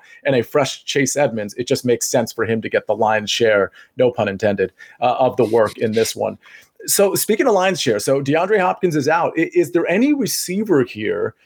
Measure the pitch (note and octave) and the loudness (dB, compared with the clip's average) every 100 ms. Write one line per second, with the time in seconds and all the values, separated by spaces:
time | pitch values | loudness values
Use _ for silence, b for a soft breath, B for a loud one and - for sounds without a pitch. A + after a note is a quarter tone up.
0 | B B - C3 A2 D3 C3+ - - C#3+ | B B -2 0 0 0 -2 -4 -6 -2
1 | C3+ C#3 C#3+ A2 G#2 - B2 C3 B2 A#2+ | -2 0 -2 -2 -8 -6 -2 -2 0 0
2 | - C3+ A#2 - A2 A2+ G#2+ G#2+ - G#2+ | 0 -2 -2 -4 -4 -4 -2 -4 -2 0
3 | A2 A2 G#2 - A#2 G#2 F#2 - B - | 2 0 -2 0 2 2 0 -4 B 0
4 | B2+ A#2+ G#2 G2 G#2 G2+ F#2 - B B | 0 0 -2 0 0 0 -2 -4 B B
5 | B2 A#2+ B2+ - A2+ A2+ G#2+ - A#2 A2 | -2 2 0 2 2 2 0 0 -2 0
6 | A2 A2 G#2 G#2 B B B - D#4 - | 0 -2 -6 -8 B B B -14 -2 2
7 | G3+ E3+ - A3 C#4 G3 F#3+ F3 C3 G#2+ | 2 0 0 0 2 2 2 0 0 0
8 | - C3+ C#3 D#3 F#3+ G#3+ F3+ F#3 F#3 D3+ | 0 0 0 0 2 2 2 0 0 0
9 | C3+ E3 D#3 - E3 F3 E3+ E3+ D#3 F#3 | 0 2 0 0 0 0 0 0 0 2
10 | C#4 C#4+ F#3 - - F#3+ G#3 D3+ A#2+ A2 | 2 2 -2 -4 -4 -4 0 2 0 -4
11 | G#2 F#2+ G#2+ - | -4 -4 -4 -8